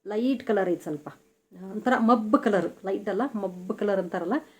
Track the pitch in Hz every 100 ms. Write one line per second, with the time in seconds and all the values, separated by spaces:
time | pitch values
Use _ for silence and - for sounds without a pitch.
0 | 196 214 254 269 - 202 180 165 160 147
1 | 143 - _ _ _ 175 190 208 254 247
2 | 226 240 214 269 - 190 165 - 190 196
3 | 214 190 277 214 190 180 185 208 208 190
4 | 180 185 170 277 -